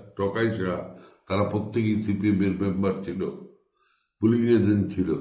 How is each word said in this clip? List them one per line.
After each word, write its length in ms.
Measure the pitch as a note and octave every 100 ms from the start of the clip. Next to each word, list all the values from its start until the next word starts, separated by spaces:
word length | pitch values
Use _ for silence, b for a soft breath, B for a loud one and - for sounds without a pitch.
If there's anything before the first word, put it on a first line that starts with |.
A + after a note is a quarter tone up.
| - -
টকাই 320 | G2 A2 A2
শাহ, 300 | F#2 F#2 F2 - B B B -
তারা 160 | G2
প্রত্যেকেই 600 | G#2 G#2 G#2 A#2 G#2+ G#2
সিপিএম 380 | G#2 F#2+ G#2 F#2+
এর 200 | G2 F#2
member 320 | G2 F2+ G2 F#2
ছিল, 180 | F2 F#2 D#2+ - - - _ _ _ _ _ -
polling 220 | G#2+ A#2+ A#2+
agent 460 | A2+ G2+ G#2 -
ছিল, 160 | - E2+ D2